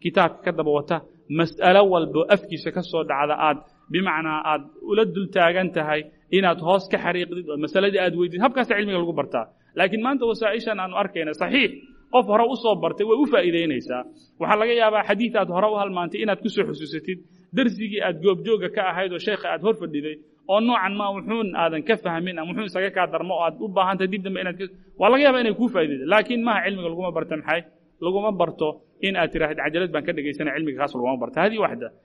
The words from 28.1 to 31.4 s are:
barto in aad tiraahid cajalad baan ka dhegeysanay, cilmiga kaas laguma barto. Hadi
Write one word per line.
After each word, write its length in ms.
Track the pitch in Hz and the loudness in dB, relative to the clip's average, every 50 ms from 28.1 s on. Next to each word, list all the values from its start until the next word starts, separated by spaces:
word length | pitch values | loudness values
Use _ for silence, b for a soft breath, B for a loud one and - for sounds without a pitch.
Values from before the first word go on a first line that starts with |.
| 190 202 208 220 | 0 0 0 0
barto 360 | 202 180 175 160 - - 160 151 151 - _ _ _ _ | 0 0 0 0 0 -2 -2 -4 -4 -6 _ _ _ _
in 140 | - 196 190 | -4 -2 0
aad 140 | 180 165 151 | 0 0 0
tiraahid 280 | - 160 160 151 156 151 | 0 0 -2 -2 -2 -2
cajalad 320 | 135 151 151 170 185 170 | -2 -2 0 0 -2 -2
baan 120 | 156 151 135 | -2 -4 -2
ka 80 | 156 | -4
dhegeysanay, 400 | 170 156 139 147 139 - 156 147 135 | -4 -4 -4 -4 -4 -4 -4 -4 -4
cilmiga 240 | 156 160 147 131 127 | -4 -4 -4 -2 -2
kaas 140 | 147 107 - | -2 -4 -2
laguma 220 | 123 120 127 135 120 | -2 -2 -2 -2 -2
barto. 180 | 117 120 - | -4 -4 0
Hadi 220 | 156 | 0